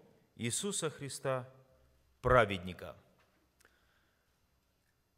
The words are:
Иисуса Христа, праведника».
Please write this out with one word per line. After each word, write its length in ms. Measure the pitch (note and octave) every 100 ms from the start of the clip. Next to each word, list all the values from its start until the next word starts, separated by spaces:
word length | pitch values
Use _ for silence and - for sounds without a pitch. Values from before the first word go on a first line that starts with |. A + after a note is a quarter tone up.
| - - _
Иисуса 560 | - A#2 - G3+ - D#3+
Христа, 580 | - C#3 - C#3 C3 A#2+ - - - - _ _ -
праведника». 760 | B2 B2+ G#2+ F#2+ F2+ F2 F2 - - - _ _ _ _ - _ _ _ _ _ _ _ _ _ _ _ _ _ _